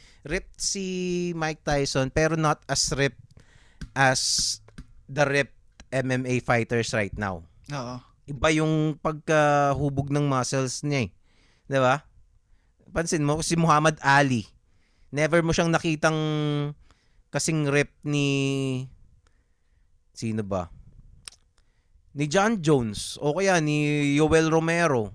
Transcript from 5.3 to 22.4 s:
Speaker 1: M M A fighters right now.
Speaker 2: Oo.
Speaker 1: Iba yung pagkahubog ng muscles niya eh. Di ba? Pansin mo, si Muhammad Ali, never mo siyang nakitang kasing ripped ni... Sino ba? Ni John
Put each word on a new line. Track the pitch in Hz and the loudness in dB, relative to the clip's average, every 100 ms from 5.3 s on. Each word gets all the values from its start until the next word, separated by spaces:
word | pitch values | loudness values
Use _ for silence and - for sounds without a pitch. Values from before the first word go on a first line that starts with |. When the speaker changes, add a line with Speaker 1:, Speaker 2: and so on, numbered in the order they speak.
| 143 127 - _ - - | 2 0 -6 _ -20 -6
Speaker 1:
M | 131 131 | -4 -2
M | 127 | -2
A | 127 123 | 0 -2
fighters | - 120 113 120 110 | 2 0 2 -2 -2
right | 117 101 - | -2 -4 -4
now. | 104 87 82 _ - | -6 -6 -14 _ -12
Speaker 2:
Oo. | 147 123 123 - _ - | -10 -10 -12 -18 _ -14
Speaker 1:
Iba | 143 156 | -2 0
yung | 156 156 156 156 147 | 2 2 2 0 -2
pagkahubog | 160 151 - 156 147 143 143 135 143 139 139 | -6 -6 0 2 4 4 2 0 -2 -2 -2
ng | 147 | 0
muscles | 143 131 120 135 131 - | 0 0 -2 -2 -4 -4
niya | 147 143 101 | -4 -2 -2
eh. | - _ _ _ _ | -6 _ _ _ _
Di | - 135 | -4 2
ba? | 127 143 - - _ _ _ _ _ _ - | 2 0 -4 -20 _ _ _ _ _ _ -8
Pansin | - 170 170 | -6 -2 0
mo, | 147 156 | 0 0
si | - 170 | -2 0
Muhammad | 165 151 160 156 | 4 4 4 2
Ali, | 139 143 139 120 98 _ _ _ _ _ _ | 4 4 4 0 -4 _ _ _ _ _ _
never | 139 151 170 | -2 2 2
mo | 165 | 2
siyang | 160 170 | 0 2
nakitang | 160 175 156 160 156 156 151 151 147 147 147 - _ _ _ _ | 0 -2 0 0 0 -2 -2 -2 -2 -6 -10 -20 _ _ _ _
kasing | 143 - 160 | -4 -2 0
ripped | 143 143 139 _ | 2 0 0 _
ni... | 147 147 143 139 139 139 135 127 131 - - _ _ _ _ _ _ _ _ _ _ | -4 0 0 0 -2 -2 -4 -6 -8 -18 -20 _ _ _ _ _ _ _ _ _ _
Sino | - 113 110 | -10 -6 -6
ba? | 101 95 85 - - - - - - - _ _ _ _ _ _ _ | -4 -4 -6 -12 -20 -20 -20 -20 -20 -20 _ _ _ _ _ _ _
Ni | 139 147 | -6 0
John | 185 | 2